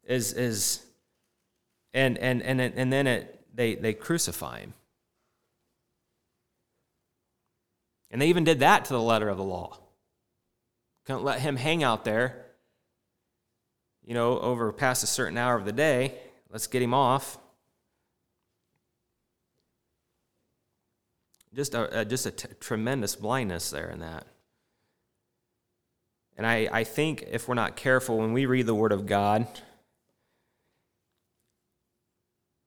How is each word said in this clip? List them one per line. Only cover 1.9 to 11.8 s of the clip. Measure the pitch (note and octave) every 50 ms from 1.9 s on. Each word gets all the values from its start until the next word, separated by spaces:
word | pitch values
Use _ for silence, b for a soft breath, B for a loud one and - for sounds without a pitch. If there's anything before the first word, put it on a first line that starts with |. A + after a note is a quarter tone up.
| -
and, | B2+ C3+ C3 A#2 -
and, | - B2+ B2+ A#2+ -
and, | B2+ C3 B2+
and | B2+ A#2 - B2 C3 B2+ C3
then | C3+ C#3
it, | C3 A#2+ G#2 - - - - _ _ -
they, | A#2 A#2+ A2+ G#2
they | - - A2 G#2+
crucify | - - - - E3 - - E2 - D#2+ B1+ A#1+ A1
him. | G1+ - - - _ _ _ _ _ _ _ _ _ _ _ _ _ _ _ _ _ _ _ _ _ _ _ _ _ _ _ _ _ _ _ _ _ _ _ _ _ _ _ _ _ _ _ _ _ _ _ _ _ _ _ _ _ _ _ _ _ _ _ _ _ _ _ _ _ _
And | A2+ A#2+
they | C#3+
even | E3 F3 F3 D#3+
did | D#3+ D#3+ C3
that | C3+ E3 G#3 - -
to | - C3+
the | A#2+
letter | A2+ A#2 A2+ A2 G#2+ G#2
of | G2 F#2
the | F#2+
law. | F#2+ F2+ F2 F2 - - - - _ _ _ _ _ _ _ _ _ _ _ _ _ _ _ _ _ _ _ _ _ _ _ _
Couldn't | - C3+ A#2 G#2+
let | C#3 A#2+ B2+
him | C3 D#3 C#3
hang | B2 B2 D#3 E3 E3+